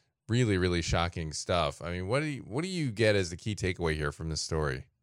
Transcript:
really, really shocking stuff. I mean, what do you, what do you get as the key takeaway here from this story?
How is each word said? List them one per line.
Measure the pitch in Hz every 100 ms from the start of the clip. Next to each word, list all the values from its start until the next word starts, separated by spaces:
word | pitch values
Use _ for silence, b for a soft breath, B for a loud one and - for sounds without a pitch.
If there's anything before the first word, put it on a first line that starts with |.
| _ _ -
really, | 117 117 92
really | 90 87
shocking | - 90 85 87 78
stuff. | - - 90 76 -
I | 82
mean, | 87 92
what | 131
do | 151
you, | 135
what | - 117
do | 185
you | 180 143
get | 104 110 101
as | 87
the | 85
key | -
takeaway | 98 92 90 85 78
here | 73
from | - 80
this | 76
story? | - 80 73 65 - _